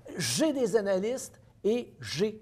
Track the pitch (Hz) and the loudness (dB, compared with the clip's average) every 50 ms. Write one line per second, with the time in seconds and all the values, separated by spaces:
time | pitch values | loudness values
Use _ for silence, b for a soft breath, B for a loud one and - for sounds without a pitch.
0 | - - 311 196 135 117 123 185 311 311 262 277 240 185 208 220 196 196 190 185 | -18 -12 -8 -4 -4 -2 2 2 2 2 2 2 0 2 2 2 2 2 2 2
1 | 202 226 262 247 - - - b b b b b - 202 233 247 - - - - | 2 0 -2 -4 -6 -12 -16 b b b b b 0 2 2 2 -2 -6 -14 -14
2 | 117 98 - 151 208 214 214 214 | -10 -8 0 0 0 0 0 -6